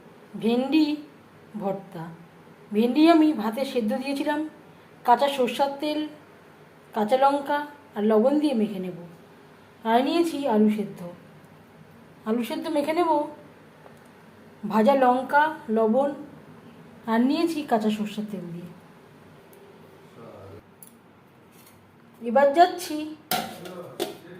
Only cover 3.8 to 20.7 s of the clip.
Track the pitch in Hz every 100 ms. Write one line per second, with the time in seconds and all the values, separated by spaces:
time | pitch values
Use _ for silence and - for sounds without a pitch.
3.8 | 214 262 277 285 302 294 311 - - -
4.8 | - - - 240 285 277 240 - 277 277
5.8 | 302 302 302 - - - - - - -
6.8 | - 220 208 262 277 285 277 294 294 -
7.8 | - 220 208 214 254 302 294 226 208 185
8.8 | 180 165 170 - - - - - - -
9.8 | 220 233 285 339 339 277 277 214 214 214
10.8 | 190 - 175 175 - - - - - -
11.8 | - - - - 220 247 226 311 320 302
12.8 | 294 320 330 294 294 - - - - -
13.8 | - - - - - - - - 202 220
14.8 | 220 269 254 254 262 285 311 311 - 220
15.8 | 220 254 285 294 - - - - - -
16.8 | - - - 226 262 311 339 302 - 226
17.8 | 220 208 202 - 208 185 170 170 175 -
18.8 | - - - - - - - - - -
19.8 | - - - - 113 104 98 98 -